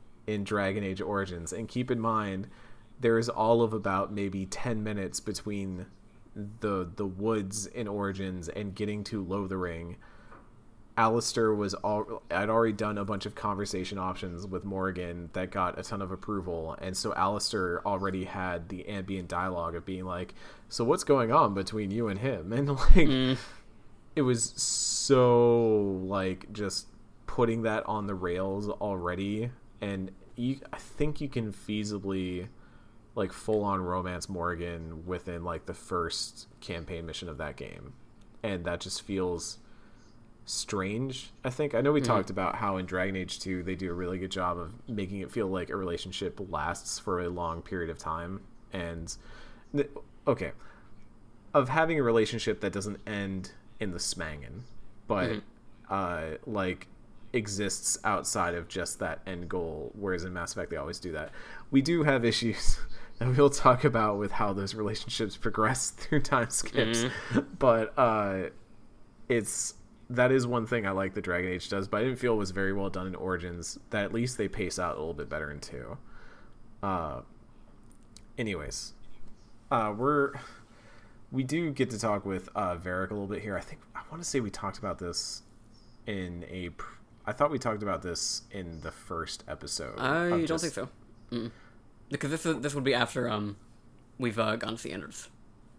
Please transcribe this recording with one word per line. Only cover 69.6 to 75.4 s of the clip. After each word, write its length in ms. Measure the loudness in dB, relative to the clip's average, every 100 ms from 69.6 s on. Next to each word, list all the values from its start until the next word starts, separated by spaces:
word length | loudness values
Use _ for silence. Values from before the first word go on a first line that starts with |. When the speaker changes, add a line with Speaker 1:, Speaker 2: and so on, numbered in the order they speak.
| -6 -8 -18 -20 -4
Speaker 1:
that 220 | 4 6
is 160 | 6 4
one 180 | 0 0
thing 220 | 0 0
I 40 |
like 240 | 0 0 -2
that 60 | -2
Dragon 260 | 0 0
Age 160 | -2 -2
does, 220 | -4 0
but 80 | 0
I 60 | 0
didn't 120 | 2
feel 180 | 2 2
was 140 | 0
very 200 | 0 0
well 180 | 0 -2
done 180 | -2 -6
in 80 | -4
Origins, 640 | -2 -2 -2 -8 -8 -12 -6
that 160 | -2 0
at 80 |
least 240 | 0 -2 -2
they 100 | -2
pace 320 | -2 -4 -2
out 160 | -2 -2
a 40 |
little 140 | -4
bit 140 | -6 -6
better 240 | -6